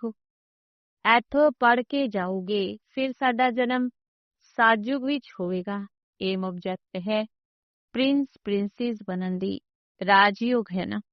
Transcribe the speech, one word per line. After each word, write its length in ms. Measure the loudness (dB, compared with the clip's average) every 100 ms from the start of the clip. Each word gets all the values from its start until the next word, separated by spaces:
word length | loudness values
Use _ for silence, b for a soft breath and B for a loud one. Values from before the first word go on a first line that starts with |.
ਹੋ, 100 | -6 -12 _ _ _ _ _ _ _ _ 2 2
ਇੱਥੋਂ 340 | 2 2 2 4
ਪੜ੍ਹ 220 | 2 2 0
ਕੇ 180 | -2 -2
ਜਾਓਗੇ, 720 | -2 -4 -4 -4 -2 -4 -6 _
ਫਿਰ 240 | -4 -4
ਸਾਡਾ 400 | -2 0 2 0
ਜਨਮ 380 | 0 0 0 -2 -6 _ _ _ _
ਸਾਜੁਗ 640 | _ 2 4 4 0 -2
ਵਿੱਚ 260 | -2 -4 -6 -8
ਹੋਵੇਗਾ। 480 | -4 -4 -4 -8 -8 _ _ -8
ਏਮ 240 | -4 -2 -4
ਆਬਜੈਕਟ 520 | -6 -6 -8 _ -8
ਹੈ 280 | -2 -2 -4 _ _ _ _ _ _
ਪ੍ਰਿੰਸ, 340 | 0 2 2 -2 _
ਪ੍ਰਿੰਸੈਸ 540 | -4 -2 -2 -4 -6 -6 -8
ਬਣਨ 320 | -6 -4 -4
ਦੀ, 200 | -4 -6 _ _ _ -6 4
ਰਾਜਯੋਗ 600 | 6 6 2 0 0 -2 -4
ਹੈ 80 | -4
ਨਾ। 160 | -6 -8